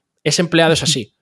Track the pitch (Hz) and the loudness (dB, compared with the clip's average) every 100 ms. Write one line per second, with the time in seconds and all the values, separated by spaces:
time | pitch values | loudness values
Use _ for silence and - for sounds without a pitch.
0 | _ _ 151 147 170 165 160 160 135 139 | _ _ -2 -2 0 2 2 2 0 -4
1 | 104 _ | -6 _